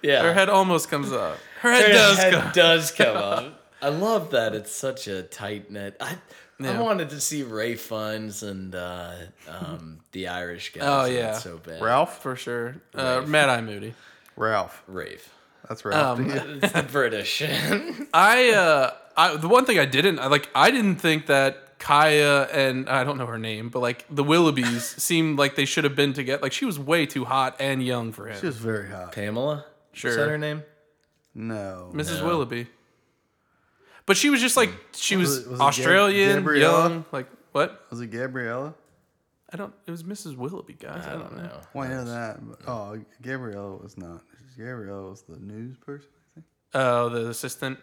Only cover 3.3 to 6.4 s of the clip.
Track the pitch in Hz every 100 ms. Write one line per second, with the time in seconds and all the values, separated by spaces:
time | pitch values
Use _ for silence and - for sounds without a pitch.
3.3 | 107 127 151 _ _ 143 151 208 220 160
4.3 | 131 110 107 104 - 135 131 - 95 90
5.3 | - 101 104 98 101 101 101 135 175 _
6.3 | -